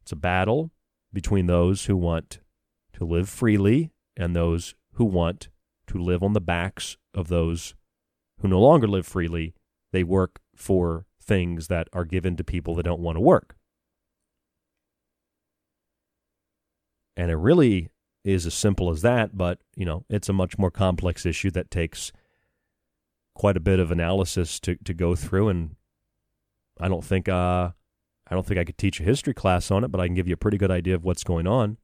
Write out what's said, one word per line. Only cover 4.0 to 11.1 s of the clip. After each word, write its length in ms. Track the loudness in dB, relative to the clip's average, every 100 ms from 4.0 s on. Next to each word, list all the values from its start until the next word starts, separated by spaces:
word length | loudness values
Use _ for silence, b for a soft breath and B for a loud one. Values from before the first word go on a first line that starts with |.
| _
and 220 | -8 -4 0
those 380 | 0 -2 -6 -18 _
who 140 | -2 0
want 420 | 2 0 -2 -14 _ _ _ -10
to 100 | -6
live 260 | -2 0
on 120 | 0
the 60 | 0
backs 580 | 0 -2 -4 -6 -14 -14 _
of 140 | -10 -2
those 460 | 0 0 -2 -8 -20 _ _ _ _ _ -4
who 80 | 0
no 120 | 6
longer 260 | 8 8 4
live 200 | 0 -2
freely. 480 | -4 -4 -4 -6 -10 _ _ _
They 140 | -2
work 360 | 0 0 0 -4 _
for 520 | _ 0 2 2 -4 -10